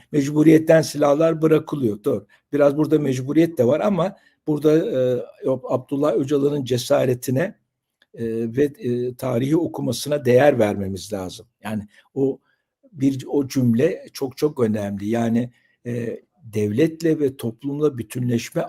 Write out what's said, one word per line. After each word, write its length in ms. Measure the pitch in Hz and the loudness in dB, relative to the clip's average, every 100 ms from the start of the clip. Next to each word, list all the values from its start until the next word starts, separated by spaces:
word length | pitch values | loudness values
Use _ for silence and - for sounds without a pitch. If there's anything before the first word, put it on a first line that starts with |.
| - | -4
mecburiyetten 720 | 147 139 151 151 156 160 160 | -2 0 4 6 6 6 4
silahlar 600 | 156 143 147 143 165 160 | 2 0 2 4 2 2
bırakılıyor, 640 | 156 156 151 151 120 98 | 2 2 0 -4 -2 -2
doğru. 240 | 139 107 - _ _ | -4 -4 -6 _ _
Biraz 240 | 143 143 143 | 2 2 2
burada 220 | 147 151 | 2 2
mecburiyet 580 | 143 127 131 147 165 165 | 0 -4 0 2 2 2
de 100 | 120 | 2
var 120 | 156 | 2
ama 360 | 208 180 185 - _ _ - | 0 0 -2 -6 _ _ -4
burada, 300 | 147 151 156 | 0 2 2
e, 720 | 214 135 127 123 - - 135 131 127 | 2 0 0 -2 -6 -8 -4 -4 -4
Abdullah 440 | 127 - 139 147 | -6 -4 -2 0
Öcalan'ın 520 | - 135 147 143 147 117 | 0 0 0 0 -2 -2
cesaretine, 920 | 123 - 139 127 123 - 131 190 - _ _ _ _ _ | -2 0 0 0 -2 -2 -2 -2 -6 _ _ _ _ _
e, 120 | - 113 113 117 120 | -10 -6 -4 -4 0
ve, 80 | |
e, 520 | 147 - 120 120 123 127 | -2 -2 -6 -4 -4 -6
tarihi 420 | 131 120 135 160 | -4 -2 0 0
okumasına 680 | 160 - 135 120 143 147 123 | -2 -4 -6 -4 -4 -2 4
değer 340 | 120 147 127 | 6 6 6
vermemiz 540 | 104 98 95 95 - | 2 0 -4 -8 -8
lazım. 320 | 101 92 - - _ | -8 -8 -12 -20 _
Yani 240 | - 110 104 _ _ | -8 -8 -8 _ _
o 260 | 135 135 - _ _ _ _ 269 | -2 -2 -2 _ _ _ _ _
bir, 340 | 165 135 135 - | -2 -2 -2 -4
o 200 | 147 135 | -2 -2
cümle 580 | 139 123 113 160 - - | 0 2 4 2 -2 -12
çok 240 | - 135 - | -10 -8 -2
çok 220 | 151 151 | -2 0
önemli. 500 | 113 107 101 101 101 | -2 0 -4 -6 -4
Yani, 420 | 117 117 117 123 _ _ _ 120 | -2 0 0 -2 _ _ _ -10
e, 340 | 120 117 - _ _ | -8 -8 -10 _ _
devletle 760 | 117 107 104 107 160 160 165 156 | -8 -2 0 2 0 0 -2 0
ve 180 | 139 131 | 0 -2
toplumla 600 | 117 113 139 143 151 123 | -8 -8 -8 -2 -2 -2
bütünleşme 680 | 107 127 123 117 - 170 | -8 -6 -2 -2 -2 -6